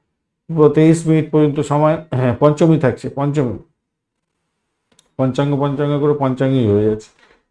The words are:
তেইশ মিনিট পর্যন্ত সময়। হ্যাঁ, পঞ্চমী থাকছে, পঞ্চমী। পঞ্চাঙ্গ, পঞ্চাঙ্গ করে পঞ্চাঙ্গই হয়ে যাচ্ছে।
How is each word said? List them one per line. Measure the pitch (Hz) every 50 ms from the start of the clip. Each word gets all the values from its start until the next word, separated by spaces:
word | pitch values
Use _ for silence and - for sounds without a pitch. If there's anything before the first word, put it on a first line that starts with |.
| _ _ _ _ _ _ _ _ _ - 165 160 151 147 147
তেইশ | 160 156 160 160 165 165
মিনিট | 156 160 160 147 156
পর্যন্ত | - 151 151 151 139 151
সময়। | 147 - 143 147 151 156 160 160 160 -
হ্যাঁ, | - 127 123 123 113 -
পঞ্চমী | 143 151 147 - 170 160 160 151
থাকছে, | 165 127 - - - 127
পঞ্চমী। | - 135 139 147 143 151 131 120 104 - - _ _ _ _ _ _ _ _ _ _ _ _ _ _ _ _ _ _ _ _ _ _ _ _ _ _ _ _ _ _
পঞ্চাঙ্গ, | - 131 131 127 143 143 143 143 131
পঞ্চাঙ্গ | 143 143 139 135 147 143 147 143
করে | 147 147 147 143
পঞ্চাঙ্গই | 139 131 127 131 135 135 135 131 120
হয়ে | 104 101 104 107
যাচ্ছে। | 107 107 107 - - _ _ _ _ _ _ _ _